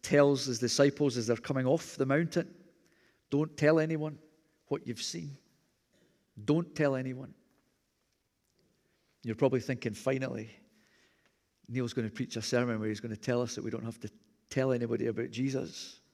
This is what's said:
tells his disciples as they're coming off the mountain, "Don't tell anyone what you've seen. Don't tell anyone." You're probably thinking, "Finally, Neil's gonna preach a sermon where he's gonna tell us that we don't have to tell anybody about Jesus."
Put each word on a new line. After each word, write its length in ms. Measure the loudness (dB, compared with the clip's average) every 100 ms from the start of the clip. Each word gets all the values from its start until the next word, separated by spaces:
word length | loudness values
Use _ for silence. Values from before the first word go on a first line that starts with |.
tells 440 | 4 6 6 6 0
his 140 | -2
disciples 580 | 0 4 4 6 0 2
as 100 | 0
they're 80 | -2
coming 280 | 0 -2 2
off 300 | 0 -2 -2
the 100 | 2
mountain, 480 | 2 2 0 -4 -8 -20 _ _ _ _ _ _
"Don't 260 | 0 0 2
tell 220 | 4 6
anyone 380 | 4 -2 -4 -8 -18 _ _ _ _
what 200 | -6 -6
you've 140 | -8
seen. 360 | -8 -8 -10 -14 _ _ _ _ _ _ _ _ _ -12
Don't 300 | 2 2 2 0
tell 200 | 2 2
anyone." 380 | -2 -6 -12 -18 _ _ _ _ _ _ _ _ _ _ _ _ _ _ _ _ _ _
You're 120 | -6 2
probably 260 | 2 2
thinking, 320 | -2 -4 -4
"Finally, 560 | -4 -2 -2 -4 -6 -10 -16 _ _ _ _ _ _ _ _ _ _ -8
Neil's 260 | -4 -2
gonna 160 | -2 -4
preach 280 | -4 -6 -4
a 40 |
sermon 380 | 0 2 2 0
where 100 | -2
he's 120 | -4
gonna 140 | -6 -6
tell 260 | -2 0
us 140 | 0 -4
that 80 |
we 80 | -6
don't 140 | -6 -8
have 140 | -10
to 80 | -14 _ _ _ _
tell 220 | 0 2
anybody 360 | 2 0 -2 -2
about 240 | -2 -6
Jesus." 680 | -2 -2 -2 -6 -10 -16 -18 _